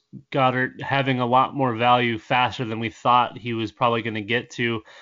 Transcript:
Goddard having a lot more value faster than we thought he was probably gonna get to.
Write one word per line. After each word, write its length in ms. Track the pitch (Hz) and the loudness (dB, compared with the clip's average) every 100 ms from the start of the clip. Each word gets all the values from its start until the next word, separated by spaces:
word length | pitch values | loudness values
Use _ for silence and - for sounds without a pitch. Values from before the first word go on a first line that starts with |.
| _ 131 - | _ -20 -6
Goddard 520 | 143 131 127 127 - | 2 2 2 -2 -6
having 400 | - 139 135 123 | -2 0 0 0
a 40 | 120 | 2
lot 300 | 127 131 139 | 4 2 0
more 180 | 131 | -2
value 460 | 113 120 123 120 110 | 2 4 4 2 -2
faster 460 | - 123 120 104 117 | -2 0 0 -2 -6
than 160 | 113 | -6
we 80 | 113 | -6
thought 480 | - 127 123 113 - | -2 2 4 2 -4
he 160 | 120 | -8
was 180 | 113 107 | -6 -6
probably 300 | - 123 117 | -2 0 0
gonna 180 | 113 110 | -2 -6
get 300 | 101 120 117 | -2 -4 -4
to. 320 | - 120 113 - - | -4 -4 -4 -8 -20